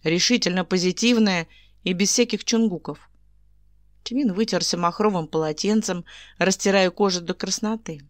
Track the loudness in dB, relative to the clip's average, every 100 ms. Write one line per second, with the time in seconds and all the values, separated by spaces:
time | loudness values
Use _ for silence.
0 | 0 0 2 2 0 -2 -2 0 0 0
1 | 2 4 4 2 -4 -12 -20 _ -6 -2
2 | 0 2 0 0 -2 0 0 -2 -10 -14
3 | -16 _ _ _ _ _ _ _ _ -18
4 | -8 -2 0 0 0 0 -2 -2 -2 0
5 | 0 0 -2 -2 -2 -2 0 0 0 -6
6 | -8 -18 -20 -2 0 2 2 4 2 2
7 | 0 0 -6 -8 -6 -4 -4 -6 -8 -14
8 | -14